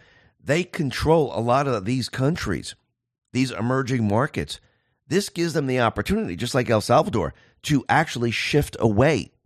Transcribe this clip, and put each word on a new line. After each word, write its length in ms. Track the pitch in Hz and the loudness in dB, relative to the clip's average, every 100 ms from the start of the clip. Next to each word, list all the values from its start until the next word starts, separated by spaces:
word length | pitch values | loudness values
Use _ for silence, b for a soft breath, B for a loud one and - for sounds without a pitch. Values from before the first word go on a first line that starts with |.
| b b b b | b b b b
they 200 | - 160 | -2 -2
control 680 | - - 139 - 147 165 131 | -2 -4 -4 0 2 4 2
a 60 | 107 | 0
lot 280 | 117 131 143 | 0 2 0
of 180 | 113 95 | -2 -2
these 240 | 131 113 | -4 -4
countries, 640 | - 139 175 107 73 - - _ _ _ _ _ | -2 0 0 -4 -4 -8 -16 _ _ _ _ _
these 200 | 123 131 | -2 -2
emerging 560 | 101 117 131 123 131 107 | -2 -2 -2 0 -2 0
markets. 520 | 107 143 - 76 - _ _ _ _ - | 0 0 -4 -8 -10 _ _ _ _ -4
This 220 | 185 - | -2 -2
gives 240 | 165 170 | -2 -2
them 140 | 156 131 | 0 0
the 120 | 127 | 2
opportunity, 560 | 113 104 101 208 160 87 | 2 0 -2 -2 -2 -6
just 180 | 120 135 | -2 -2
like 140 | 113 | 2
El 120 | 110 | 0
Salvador, 520 | - 131 202 110 73 b b b | 4 2 2 -2 -4 b b b
to 200 | - 143 - | -2 0 2
actually 420 | 143 165 120 120 | 2 2 -2 -2
shift 460 | 107 - 147 - - | -2 0 0 0 0
away 520 | 117 101 143 123 - _ | 2 4 4 2 -4 _